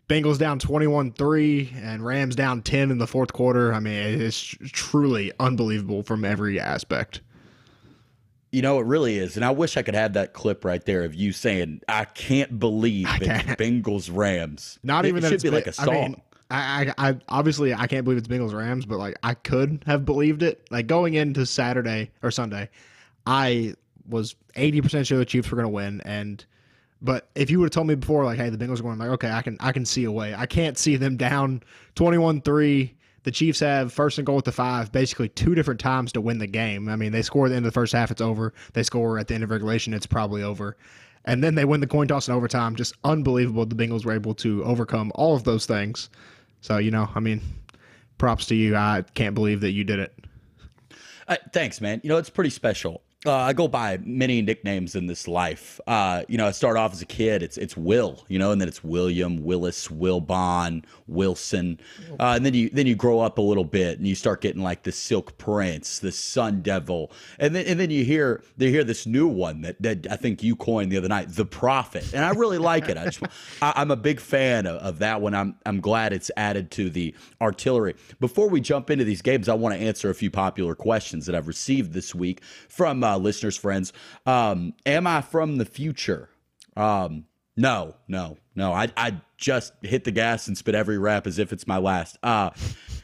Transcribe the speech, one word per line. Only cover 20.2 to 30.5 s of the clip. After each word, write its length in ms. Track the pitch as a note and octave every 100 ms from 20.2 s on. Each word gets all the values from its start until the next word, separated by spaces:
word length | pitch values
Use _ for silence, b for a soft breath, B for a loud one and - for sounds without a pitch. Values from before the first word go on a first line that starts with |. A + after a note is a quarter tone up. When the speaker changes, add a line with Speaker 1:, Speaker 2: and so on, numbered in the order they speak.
| D3+ D3+
Speaker 1:
it. 200 | E3+ - -
Like, 160 | A#2+ A#2
going 280 | E3+ E3+
into 300 | D#3 D3 C#3
Saturday 680 | B2 - B2 B2+ A#2 A2 A2 _
or 80 | A#2+
Sunday, 400 | B2+ A2+ G2+ G#2 b b b b b B2+
I 480 | C3+ B2+ A#2+ A2+ - _ - -
was 280 | A#2 G#2+ - _
eighty 260 | - D3 D3
percent 280 | C3+ D3 C3
sure 100 | C3+
the 60 | B2
Chiefs 240 | B2 -
were 60 | A#2+
gonna 120 | A2+
win, 320 | G#2 G2+ G2+
and, 380 | - G#2 G#2 G2+ - b b b b b
but 260 | B2 B2+ -
if 160 | D3 C#3
you 80 | F3+
would've 140 | E3
told 140 | E3+ D#3
me 80 | C#3+
before, 280 | D3+ D3+
like, 140 | B2+ A#2
"Hey, 100 | A#2+
the 80 | A2
Bengals 220 | A#2+ A#2+
are 40 |
going," 80 | A#2
I'm 60 | A2
like, 80 | A#2
"Okay, 200 | B2+ A#2
I 100 | A2+
can, 140 | A#2+ G#2
I 140 | C3
can 120 | B2+
see 200 | A#2+ C3
a 80 | A2+
way." 220 | G#2+ G#2+ G#2
I 100 |
can't 320 | B2